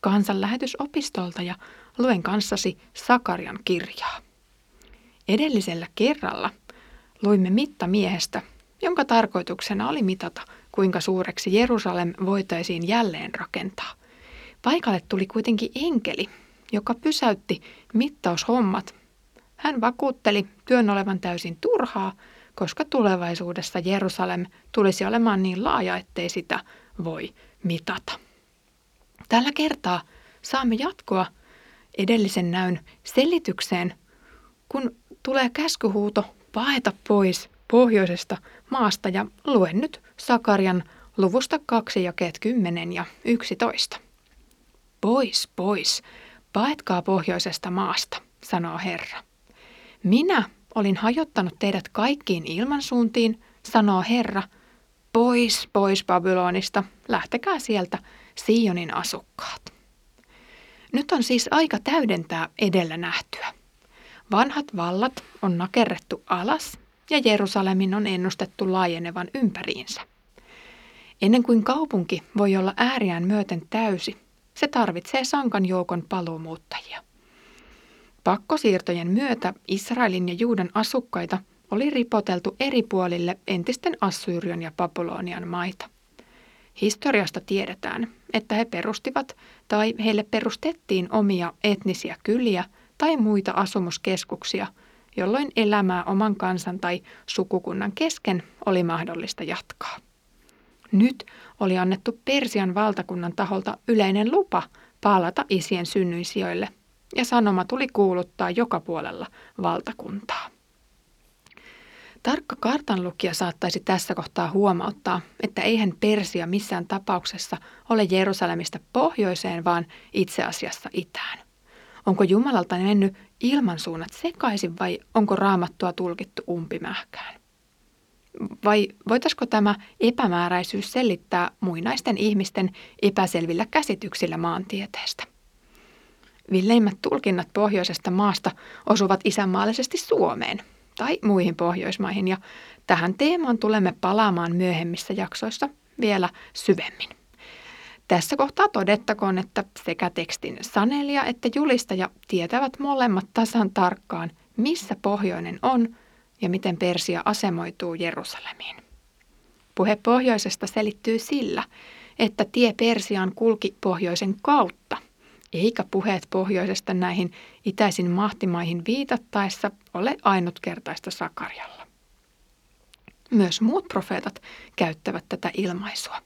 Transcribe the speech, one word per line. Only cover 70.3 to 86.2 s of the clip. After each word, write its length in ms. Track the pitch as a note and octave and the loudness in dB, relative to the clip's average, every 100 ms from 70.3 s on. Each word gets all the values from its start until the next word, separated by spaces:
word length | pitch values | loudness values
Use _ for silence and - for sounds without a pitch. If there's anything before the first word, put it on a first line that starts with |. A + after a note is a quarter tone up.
| - _ - - - - - - _ | -20 _ -20 -20 -20 -20 -20 -20 _
Ennen 220 | G3+ B3 | 4 6
kuin 200 | A#3+ A#3 | 6 4
kaupunki 600 | G#3+ C4+ D#4 G3+ E3+ F#3 - G#3+ | 4 0 0 -2 -2 -6 -4 0
voi 180 | G3+ F#3+ | 2 2
olla 180 | F#3+ G3 | 0 0
ääriään 500 | A#3+ C4 G3+ E3+ F3 | 0 0 0 0 0
myöten 340 | G#3 G3+ F3 - | 0 0 -4 -4
täysi, 480 | A3+ A3+ F#3 - - _ _ _ | -2 -2 -2 -6 -12 _ _ _
se 140 | - D4 | -4 -2
tarvitsee 560 | C#4 G#3 F3 - C4+ | 2 0 -2 -4 -4
sankan 420 | B3+ D4 B3+ G#3 F#3 | 0 0 0 0 0
joukon 400 | F#3 F3+ F3 E3 | 0 -2 -4 -4
paluumuuttajia. 920 | F#3 E3+ E3 D#3+ D#3+ _ - - - _ _ _ _ - - - - _ - _ _ | -6 -6 -8 -10 -14 _ -14 -12 -16 _ _ _ _ -20 -20 -20 -20 _ -20 _ _
Pakkosiirtojen 840 | - G3+ - D#4 A#3 F#3 - F3 E3+ | 0 0 0 2 4 2 0 -2 0
myötä 460 | G3+ C#4 A#3 G3 F#3+ - | 0 0 -2 -4 -6 -6
Israelin 640 | F#3+ - A#3+ A#3 F#3 F3+ | -6 -4 0 0 0 -2
ja 60 | F3 | 0
Juudan 300 | A#3 G#3 F3+ | 0 2 0
asukkaita – 640 | G#3 A3 C4 B3 F3+ E3+ F#3 - _ _ | -2 -2 -2 -4 -6 -4 -4 -6 _ _
oli 180 | G3+ C#4 | -2 0
ripoteltu 680 | C4+ A#3 A3 G3+ F3+ F#3 G3 | 0 0 0 0 -2 -4 -4
eri 240 | C4+ C4 | 0 0
puolille 540 | A3+ F#3+ F3+ F3 F3 - - | 0 0 0 0 -2 -4 -4
entisten 500 | F#3 F3 B3+ F4+ D#4 | -4 -2 -2 -4 0
Assyrian 600 | G3 - - E3+ F3 E3+ | -2 -2 -4 -4 -4 -6
ja 100 | E3 D#3 | -8 -4
Babylonian 680 | F3 F3 E3+ - F3+ F3 F3 | -4 -2 -6 -6 -8 -8 -6
maita. 420 | F3 F3+ F#3 - _ _ _ | -6 -6 -8 -16 _ _ _